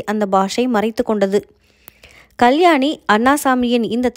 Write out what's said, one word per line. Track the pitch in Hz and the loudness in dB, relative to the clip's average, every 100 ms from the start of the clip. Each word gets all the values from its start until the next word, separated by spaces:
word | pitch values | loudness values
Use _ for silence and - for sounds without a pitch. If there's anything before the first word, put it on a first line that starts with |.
அந்த | - 214 202 | -2 -4 -2
பாஷை | 190 196 - 254 | 0 0 -2 -2
மறைத்து | 226 214 220 | -2 -2 -4
கொண்டது. | 240 214 196 202 - _ _ _ _ _ - _ _ - | -4 -2 0 -2 -4 _ _ _ _ _ -20 _ _ 0
கல்யாணி | 240 285 349 302 269 311 - | 2 4 4 2 0 -4 -2
அண்ணாசாமியின் | 214 247 294 269 254 240 240 220 | 0 2 0 0 0 0 0 -2
இந்த | 226 247 | -2 -2